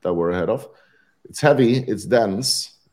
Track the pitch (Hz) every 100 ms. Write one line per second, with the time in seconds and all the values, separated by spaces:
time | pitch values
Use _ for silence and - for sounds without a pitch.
0 | 90 87 85 90 85 127 - _ _ _
1 | _ _ - - 147 135 120 127 127 101
2 | 92 120 104 98 131 - - _ _